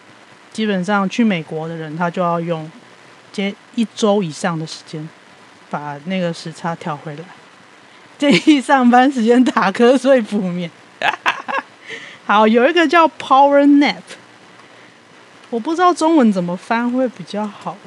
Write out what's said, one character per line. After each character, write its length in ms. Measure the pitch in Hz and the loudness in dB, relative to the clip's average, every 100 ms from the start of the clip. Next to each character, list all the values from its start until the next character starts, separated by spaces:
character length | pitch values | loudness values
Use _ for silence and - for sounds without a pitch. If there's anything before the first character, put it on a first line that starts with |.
| - - - - - | -20 -20 -20 -20 -14
基 140 | - 214 | -6 -4
本 180 | 190 | -2
上 260 | 175 202 190 | -2 -2 0
去 140 | - | 0
美 180 | 226 175 | 0 0
国 260 | 156 160 160 | -6 -10 -10
的 80 | 165 | -10
人， 200 | 156 156 | -10 -6
他 140 | 175 | -4
就 120 | 185 | -2
要 180 | 175 170 | -2 -2
用 300 | 170 160 156 - - - - - _ | -4 -6 -10 -18 -20 -20 -20 -20 _
接 240 | - 196 214 _ - | -8 -8 -8 _ -6
一 120 | 214 - | -6 -2
周 260 | 214 202 | 0 0
以 80 | 170 | -2
上 300 | 139 185 160 | -6 -6 -6
的 80 | 156 | -8
时 160 | - - | -14 -16
间 220 | 156 156 - - - - - - | -14 -14 -18 -20 -20 -20 -20 -12
把 280 | 156 147 143 156 | -12 -10 -12 -8
那 140 | 190 | -6
个 140 | 175 | -6
时 180 | 165 170 | -6 -12
差 240 | 156 170 165 | -10 -8 -8
调 220 | 175 147 | -8 -10
回 180 | 165 147 | -12 -14
来。 80 | 180 - - _ _ _ - - - - | -16 -20 -20 _ _ _ -20 -20 -20 -4
建 140 | 285 180 - | 0 2 4
议 140 | 285 | 2
上 260 | 240 269 247 | 4 2 4
班 180 | 247 262 | 4 4
时 120 | 269 | 2
间 180 | 220 240 | 2 4
打 280 | 240 233 196 | 2 2 0
瞌 260 | 196 240 269 | 2 4 4
睡 240 | 262 262 | 2 2
补 200 | 208 208 | 0 -4
眠。 280 | 185 175 165 - - - - - - - - | -4 -6 -10 -12 -20 -6 -4 -4 -4 -6 -6
<laughs> 800 | 554 - - - - - - - | -8 -10 -16 -20 -18 -18 -10 0
好， 200 | 208 220 | 2 4
有 220 | 233 269 | 4 2
一 40 | |
个 140 | 339 320 | 2 2
叫 200 | 339 320 | 4 2
Power 580 | - - 269 285 285 285 | 0 0 4 6 6 6
Nap， 380 | 285 262 175 - - - - - - - - - _ _ - - - - | 4 2 -2 -12 -20 -20 -20 -20 -20 -20 -20 -20 _ _ -20 -20 -20 -10
我 100 | 233 | -8
不 140 | 262 | -4
知 80 | 330 | 0
道 120 | 359 | 2
中 240 | - 320 320 | 2 2 4
文 140 | 226 | 4
怎 120 | 190 | 2
么 120 | 175 180 | -4 -6
翻 340 | - 233 240 | -4 -4 -2
会 160 | 254 254 | -2 -2
比 160 | - | -6
较 240 | 165 202 214 | -12 -8 -8
好， 300 | - 170 175 | -10 -14 -14